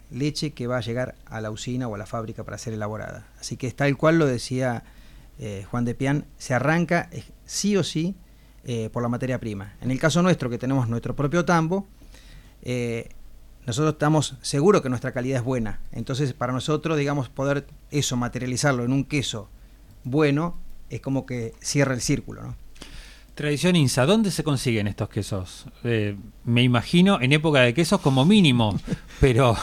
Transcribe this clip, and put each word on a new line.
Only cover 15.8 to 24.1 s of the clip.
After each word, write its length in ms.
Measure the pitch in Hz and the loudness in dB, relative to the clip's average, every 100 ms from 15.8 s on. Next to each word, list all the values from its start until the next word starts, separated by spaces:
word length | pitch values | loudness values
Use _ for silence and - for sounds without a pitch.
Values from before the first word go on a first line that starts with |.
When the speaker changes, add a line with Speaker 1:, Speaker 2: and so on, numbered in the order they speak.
| - | -6
Speaker 1:
Entonces, 400 | 117 113 135 143 | -8 -6 -2 -2
para 200 | 123 123 | -2 -4
nosotros, 440 | 131 135 151 160 156 | -2 -2 -2 0 0
digamos, 300 | 143 143 120 | 0 -2 -4
poder 360 | - 139 143 135 - - | -4 -2 -2 -4 -18 -4
eso, 240 | 147 - 123 | -2 0 -2
materializarlo 680 | 120 120 127 123 143 127 120 | -2 -4 -4 0 2 2 2
en 80 | |
un 100 | 135 | 0
queso 460 | 127 147 - 113 98 - - - - - | 0 -2 -2 -6 -12 -20 -20 -20 -20 -14
bueno, 540 | 123 139 147 139 170 - - - - | -2 2 4 2 -2 -6 -10 -12 -12
es 120 | 113 | -10
como 240 | - 135 127 | -4 -4 -4
que 280 | 123 113 - | -8 -8 -8
cierra 340 | - 143 135 | -2 0 2
el 80 | 127 | 0
círculo, 420 | - 139 - 104 | -2 -2 -4 -14
¿no? 120 | 117 123 - - - - - - - - | -14 -14 -16 -18 -18 -18 -18 -20 -20 -6
Speaker 2:
Tradición 400 | 147 147 165 180 | -2 2 4 4
insa, 320 | 131 - | 4 4
¿dónde 240 | 131 | 4